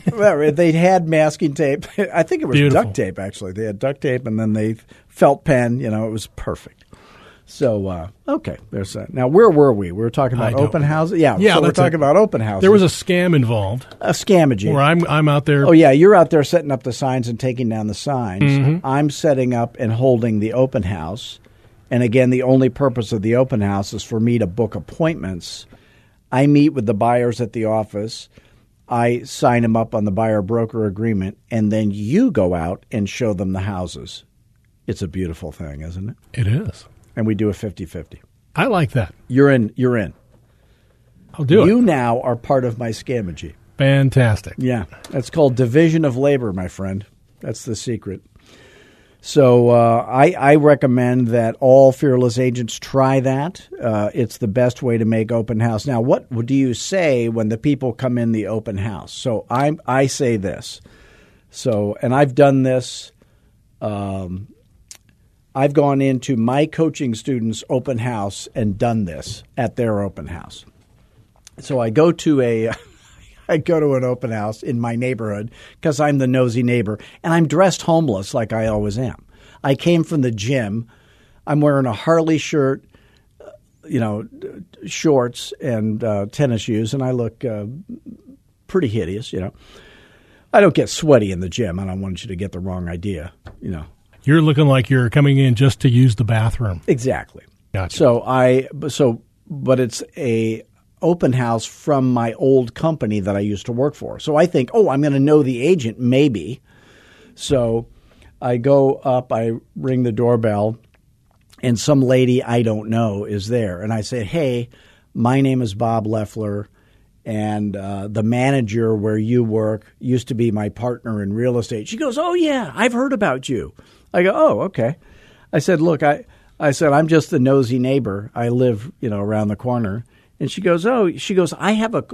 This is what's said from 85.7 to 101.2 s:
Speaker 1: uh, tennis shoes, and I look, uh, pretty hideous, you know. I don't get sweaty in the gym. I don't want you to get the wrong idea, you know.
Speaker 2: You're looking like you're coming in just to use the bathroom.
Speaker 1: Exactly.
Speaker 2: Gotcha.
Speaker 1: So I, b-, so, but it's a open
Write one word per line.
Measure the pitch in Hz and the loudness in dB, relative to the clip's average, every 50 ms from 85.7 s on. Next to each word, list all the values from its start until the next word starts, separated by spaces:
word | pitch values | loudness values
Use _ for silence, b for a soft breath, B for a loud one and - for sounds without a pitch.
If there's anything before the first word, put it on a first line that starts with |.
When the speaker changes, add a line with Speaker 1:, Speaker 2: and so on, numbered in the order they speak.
| 117 107 107 110 107 107 | -4 -2 -2 -2 -4 -2
Speaker 1:
uh, | 120 107 104 101 104 107 | -2 -2 -2 -2 -4 -6
tennis | - - 147 127 117 104 | -4 -2 -2 0 0 -2
shoes, | - 123 107 107 117 107 139 | -4 -2 -2 -2 -2 -2 -4
and | 135 127 | -4 -4
I | 127 | -2
look, | 127 120 117 110 - _ 139 | -2 -4 -4 -6 -8 _ -8
uh, | 120 107 104 101 107 131 170 202 - 240 - - - - - _ - - _ _ _ _ _ _ | -8 -6 -8 -10 -12 -14 -16 -16 -16 -18 -18 -18 -20 -20 -20 _ -20 -20 _ _ _ _ _ _
pretty | - - 185 156 | -4 -2 -2 -2
hideous, | 110 107 110 82 87 98 110 120 - - | -2 -2 -4 -4 -6 -8 -10 -10 -8 -8
you | 90 | -8
know. | 92 101 - b b b b b b b b b b b b b b b b b b b - | -8 -8 -10 b b b b b b b b b b b b b b b b b b b 4
I | 214 | 4
don't | 202 165 131 | 6 6 4
get | 151 120 - | 2 -2 -2
sweaty | - - 165 151 135 117 104 95 | -4 -2 2 4 4 4 4 2
in | 92 87 | -4 -4
the | 92 87 | -6 -6
gym. | - 123 110 90 85 95 | -4 -4 -4 -4 -4 -6
I | 98 | -6
don't | 92 92 95 | -6 -6 -8
want | 98 95 90 - - | -8 -8 -10 -10 -12
you | - | -12
to | 92 | -10
get | 85 101 92 - | -8 -8 -8 -8
the | 90 | -8
wrong | 92 95 90 90 87 | -8 -8 -8 -8 -8
idea, | 85 87 85 95 101 92 76 78 87 - _ - - - - | -8 -8 -8 -6 -8 -8 -8 -10 -14 -18 _ -20 -20 -18 -14
you | - 98 | -12 -10
know. | 87 78 73 - - _ _ _ _ _ - | -10 -10 -12 -16 -20 _ _ _ _ _ 0
Speaker 2:
You're | 135 151 165 | 2 4 4
looking | 151 156 135 151 151 | 4 2 2 4 4
like | 139 131 131 117 - | 4 4 2 2 2
you're | 135 127 120 110 | 0 0 2 2
coming | - 151 143 143 135 | 2 2 4 4 4
in | 139 135 131 113 | 4 4 4 4
just | 104 135 135 - - | 4 2 2 2 2
to | - 131 | 2 4
use | 117 123 131 127 104 | 4 6 6 4 4
the | - 113 | 2 0
bathroom. | 101 113 110 110 113 - - 117 98 87 85 - | 0 0 0 0 0 -2 -2 -4 -4 -6 -6 -8
Speaker 1:
Exactly. | - 156 117 123 127 92 - - - - - - _ _ _ _ _ - | -8 -6 -4 -4 -4 -4 -4 -6 -12 -18 -20 -20 _ _ _ _ _ -6
Speaker 2:
Gotcha. | 98 92 87 - | -6 -6 -4 -2
Speaker 1:
So | - 160 123 120 117 104 | 2 2 4 2 2 0
I, | 113 127 131 127 127 127 131 127 - - | 0 0 2 4 4 4 2 0 -4 -8
b-, | 139 151 143 | -10 -10 -6
so, | - - 143 120 117 - _ _ _ _ _ - | -2 0 0 0 0 -2 _ _ _ _ _ -14
but | 151 139 127 127 131 127 | -12 -4 -2 0 2 2
it's | 127 117 - - - - - | 0 -2 -4 -10 -14 -12 -10
a | 170 143 120 113 113 113 110 110 113 - _ _ _ _ _ _ - | -6 -4 -2 0 0 0 -2 -4 -6 -10 _ _ _ _ _ _ -4
open | - 160 175 175 | -2 -2 0 0